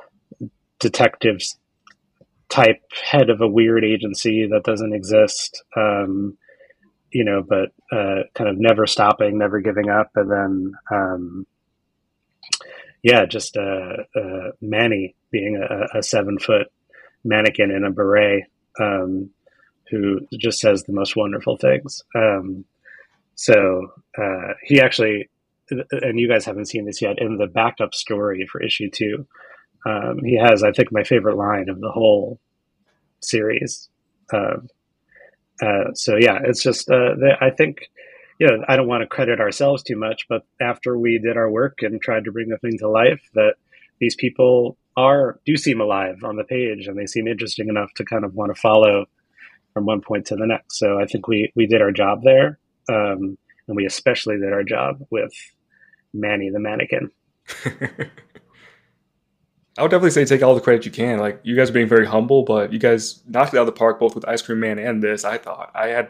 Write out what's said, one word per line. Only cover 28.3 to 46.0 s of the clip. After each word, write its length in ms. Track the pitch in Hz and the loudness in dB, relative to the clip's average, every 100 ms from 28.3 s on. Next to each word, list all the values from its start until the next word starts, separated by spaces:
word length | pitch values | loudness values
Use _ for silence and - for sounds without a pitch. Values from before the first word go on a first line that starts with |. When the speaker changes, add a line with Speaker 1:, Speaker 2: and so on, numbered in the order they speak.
| 95 95 | -6 -8
Speaker 1:
for 120 | - | -8
issue 280 | - - 101 | -6 -6 -6
two, 360 | - 107 107 139 - - - _ _ 113 | -4 -4 -6 -10 -20 -20 -20 _ _ -6
um, 320 | 107 117 - | -4 -4 -4
he 120 | 120 117 | 0 4
has, 260 | 117 107 | 6 6
I 100 | 104 | 4
think, 200 | 101 117 | 2 0
my 120 | 107 | 0
favorite 320 | 101 120 104 101 | 0 0 2 -2
line 320 | 101 101 92 | -2 -2 -4
of 120 | 95 | -8
the 100 | 107 | -6
whole 500 | 113 110 104 87 - _ _ _ _ _ _ _ _ | 2 4 4 0 -10 _ _ _ _ _ _ _ _
series. 680 | - 113 107 107 135 - - _ _ _ - | -4 -2 0 -2 -6 -12 -18 _ _ _ -6
Um, 360 | 104 98 - 123 _ _ _ _ _ _ _ _ - | -4 -2 -6 -10 _ _ _ _ _ _ _ _ -6
uh, 300 | 110 101 - | -2 0 -2
so 220 | - - 107 | -4 0 4
yeah, 220 | 117 95 | 4 4
it's 180 | 120 120 | 0 0
just, 280 | 131 113 - | 0 -2 2
uh, 240 | 127 127 | 2 2
the, 180 | - 135 - | 2 4 4
I 100 | 131 | 2
think, 400 | - 151 - - _ - - _ - | 2 -2 -2 -18 _ -20 -20 _ 2
you 80 | 156 | 4
know, 180 | 110 - | 4 2
I 80 | 131 | 2
don't 120 | 120 | 2
wanna 180 | 117 110 | -2 -4
credit 340 | - 120 113 | -4 -2 0
ourselves 420 | 104 - 143 139 | 0 0 0 0
too 140 | - 107 | -4 -6
much, 300 | 110 113 - | -6 -6 -4
but 160 | 113 - - | -6 -6 -6
after 360 | 120 117 127 120 | -4 -4 -4 -2
we 200 | 117 117 | 0 0
did 180 | 117 117 | 0 0
our 140 | 110 | 0
work 280 | 110 139 - | 0 -2 -4
and 180 | 110 110 | -6 -6
tried 240 | - 110 | -4 -4
to 80 | 107 | -4
bring 160 | 110 113 | -8 -8
the 100 | 110 | -6
thing 200 | 117 107 | -6 -4
to 100 | 107 | 0
life, 320 | 110 123 151 _ | 2 2 0 _
that 200 | 110 107 - _ _ _ - | 0 2 0 _ _ _ -4
these 160 | 120 | -4
people 600 | - 127 - 127 123 120 - _ 127 | -2 -4 2 4 4 2 -6 _ 2
are, 420 | 131 143 127 - | 4 4 0 -4
do 120 | - 151 | -4 -2
seem 240 | 147 113 | 0 0
alive 420 | 104 98 | 0 -2